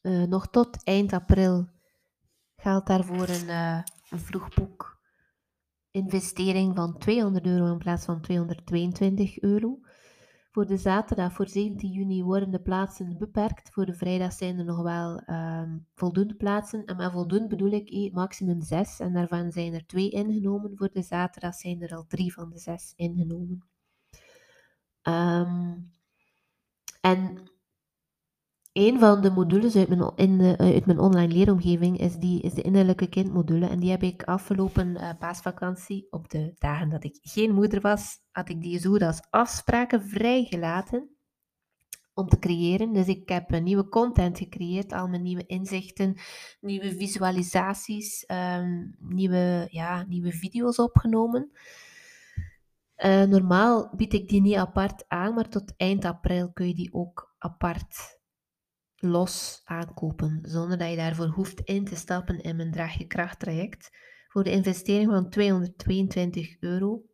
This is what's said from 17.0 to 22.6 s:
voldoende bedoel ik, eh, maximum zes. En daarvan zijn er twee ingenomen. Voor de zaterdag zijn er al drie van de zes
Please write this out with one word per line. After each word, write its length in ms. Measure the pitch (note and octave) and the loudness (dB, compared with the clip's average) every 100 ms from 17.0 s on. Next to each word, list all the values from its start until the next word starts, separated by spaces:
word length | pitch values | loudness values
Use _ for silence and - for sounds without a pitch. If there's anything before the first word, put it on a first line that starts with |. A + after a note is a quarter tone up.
| F3+ | -4
voldoende 360 | F3+ F3 G3 A3 | -4 0 0 0
bedoel 240 | F#3+ G3 | 0 0
ik, 180 | G#3 G#3 | 0 -4
eh, 240 | G3 G3+ | -6 -4
maximum 480 | F3+ F#3+ - F#3 E3+ | -2 -4 -2 -2 -2
zes. 380 | D#3+ D#3+ G3+ - | -2 -2 -2 -4
En 140 | F#3 | -2
daarvan 380 | F3+ E3+ E3+ F3 | -2 -2 -2 -4
zijn 220 | E3+ E3+ | -6 -6
er 120 | E3 D#3+ | -8 -6
twee 240 | F3+ G3 | -2 -2
ingenomen. 680 | G3+ G#3+ G#3+ G3 G3+ G#3 G3+ | -2 -2 0 0 -2 -6 -6
Voor 120 | G3 | -4
de 100 | F#3 | -4
zaterdag 520 | F3+ F3 F3+ - F3 | -4 -2 -4 -4 -10
zijn 280 | F3 F3+ F3 | -8 -8 -8
er 140 | E3+ E3 | -8 -12
al 100 | E3 | -8
drie 260 | F3+ F3+ | -4 -4
van 160 | F3 E3+ | -4 -16
de 100 | |
zes 340 | E3+ | -14